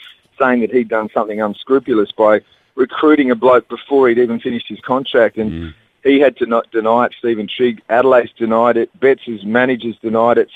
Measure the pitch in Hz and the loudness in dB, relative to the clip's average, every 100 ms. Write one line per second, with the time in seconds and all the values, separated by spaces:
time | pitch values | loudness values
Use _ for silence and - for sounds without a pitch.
0 | - _ _ - 131 123 113 127 110 113 | -18 _ _ -2 0 0 0 -2 -2 -4
1 | 107 - 107 107 107 101 - 135 131 110 | -4 -4 -4 -4 -4 -6 -2 -2 0 -2
2 | 101 - 107 107 - _ _ - 123 - | -2 0 2 2 -2 _ _ -6 -4 0
3 | 156 151 131 117 127 123 - 117 - 139 | 2 2 2 2 2 2 0 -10 -2 2
4 | 127 117 117 117 131 117 - 104 - 127 | 4 2 0 -2 -6 -8 -10 -12 -4 -4
5 | 139 127 110 - 110 82 82 78 _ _ | -2 0 0 0 -6 -6 -10 -16 _ _
6 | 135 139 143 120 117 117 - 113 110 117 | 0 2 2 0 -2 -2 -4 -4 0 0
7 | 117 - 120 110 101 - 123 113 - 113 | 0 -4 -4 -4 -6 -2 -2 -2 -2 0
8 | 131 135 117 - 113 113 120 113 113 _ | 4 2 2 -4 -2 0 2 0 -2 _
9 | 135 135 - 110 98 117 127 127 113 104 | 0 0 -4 -10 -4 0 0 -2 -6 -8
10 | 113 110 117 117 101 | -4 0 2 2 0